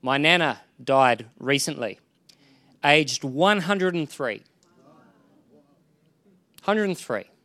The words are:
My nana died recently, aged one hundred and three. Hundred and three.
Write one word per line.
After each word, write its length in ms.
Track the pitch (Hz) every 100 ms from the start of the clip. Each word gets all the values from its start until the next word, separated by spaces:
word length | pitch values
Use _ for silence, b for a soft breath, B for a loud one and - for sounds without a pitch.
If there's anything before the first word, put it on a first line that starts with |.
My 160 | 127 139
nana 440 | 151 175 156 113 _ _
died 440 | 127 135 131 117 113 _
recently, 580 | 127 139 151 151 113 95 _ _ _ b b b b b
aged 400 | 143 151 143 -
one 360 | 135 131 185 208
hundred 340 | 170 202 185
and 140 | 175 147
three. 340 | - 131 101 _ _ _ _ _ _ _ _ _ _ _ 147 143 147 _ _ _ _ _ _ _ _
Hundred 220 | - 214
and 140 | 202 170
three. 260 | - 110 90 _